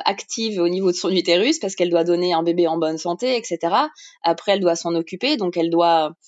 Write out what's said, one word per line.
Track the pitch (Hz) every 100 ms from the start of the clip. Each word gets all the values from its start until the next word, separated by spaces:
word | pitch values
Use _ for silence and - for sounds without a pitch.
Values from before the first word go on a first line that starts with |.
| -
active | 196 - - 226 196
au | 175
niveau | 185 190
de | 175
son | 185
utérus | 185 175 175 240 320
parce | 190 -
qu'elle | 175
doit | 170
donner | 170 175 180
un | 165
bébé | 170 170 165
en | 165
bonne | 160 160
santé, | 175 175 254 247
et |
cetera. | - 170 170 214 302 - - _
Après, | 170 170 -
elle | 196
doit | 175 170
s'en | 170 165
occuper, | 165 185 262 294
donc | 180 170
elle | 165
doit, | 170 170 165 156 170